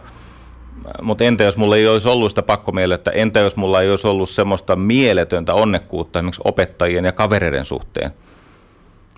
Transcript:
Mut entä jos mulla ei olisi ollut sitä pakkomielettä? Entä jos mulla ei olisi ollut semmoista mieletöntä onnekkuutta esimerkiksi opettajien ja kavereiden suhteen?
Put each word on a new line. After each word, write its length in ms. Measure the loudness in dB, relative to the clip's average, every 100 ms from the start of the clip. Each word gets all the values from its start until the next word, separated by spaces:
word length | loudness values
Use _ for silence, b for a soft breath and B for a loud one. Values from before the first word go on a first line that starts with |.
| B B B B B -20 -20 -20 -18 -8
Mut 200 | -6 0
entä 220 | 0 2
jos 140 | 2 2
mulla 200 | 2 4
ei 100 | 4
olisi 200 | 2 2
ollut 240 | 0 0
sitä 100 | -2
pakkomielettä? 720 | -2 -2 -2 -2 0 -2 -2
Entä 280 | -2 0 2
jos 160 | 2
mulla 260 | 0 0 2
ei 80 | 2
olisi 180 | 2 0
ollut 220 | -2 -2
semmoista 460 | -2 0 -2 0
mieletöntä 800 | 0 2 2 4 2 0 -2 0
onnekkuutta 640 | 2 2 0 -4 -8 -6 -4
esimerkiksi 220 | -4 -4
opettajien 640 | -2 0 -2 -2 -2 0
ja 60 | -2
kavereiden 540 | 0 0 0 0 -2
suhteen? 460 | -6 -10 -10 -8 -8 -10 b b b b b b b b _